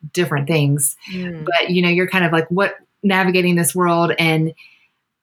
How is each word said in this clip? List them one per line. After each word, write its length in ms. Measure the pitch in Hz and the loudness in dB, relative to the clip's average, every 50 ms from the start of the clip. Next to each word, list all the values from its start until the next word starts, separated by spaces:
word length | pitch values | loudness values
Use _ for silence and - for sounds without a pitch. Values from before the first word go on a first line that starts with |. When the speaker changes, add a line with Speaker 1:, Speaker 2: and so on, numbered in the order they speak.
| - 151 - | -18 -8 -4
Speaker 1:
different 340 | 180 175 143 151 139 139 | -4 -2 -2 -2 -4 -2
things. 480 | 143 165 156 147 143 143 147 139 - - - - 196 190 | 0 0 2 2 2 2 0 -2 -4 -6 -10 -14 -12 -10
Speaker 2:
Mm. 300 | 185 180 180 170 160 156 | -10 -8 -8 -10 -8 -6
Speaker 1:
But, 280 | 160 170 170 - - | -2 -2 -2 0 2
you 100 | 180 180 | 0 2
know, 80 | 175 175 | 2 2
you're 180 | 170 180 185 | 2 2 0
kind 160 | 180 185 190 175 | 0 0 0 0
of, 80 | 160 | 2
like, 160 | 165 165 160 - | 2 0 0 0
what, 260 | 175 185 196 - - - _ _ _ _ - | 0 0 0 0 -2 -8 _ _ _ _ -2
navigating 520 | 196 190 185 190 185 180 185 175 180 175 | 0 2 2 2 2 2 2 2 2 2
this 200 | 170 165 147 - | 2 0 0 0
world 380 | 180 180 175 170 170 170 170 160 | 0 0 2 2 2 2 0 0
and, 360 | - 165 160 160 160 160 160 160 - - - _ _ _ _ _ _ _ _ _ _ | 0 0 2 2 2 0 -2 -4 -10 -20 -20 _ _ _ _ _ _ _ _ _ _